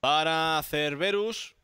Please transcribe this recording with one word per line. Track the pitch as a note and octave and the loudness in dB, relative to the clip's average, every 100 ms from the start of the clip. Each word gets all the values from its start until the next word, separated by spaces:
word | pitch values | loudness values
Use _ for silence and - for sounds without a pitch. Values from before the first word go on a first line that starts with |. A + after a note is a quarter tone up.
para | C3 D3+ D#3+ D#3+ D#3+ D#3 | 2 2 2 2 2 0
Cerberus. | D3 D3+ D3+ C#3+ F#3 G3+ G#3+ A3+ - _ | 0 -2 -2 -2 -2 0 -2 -6 -10 _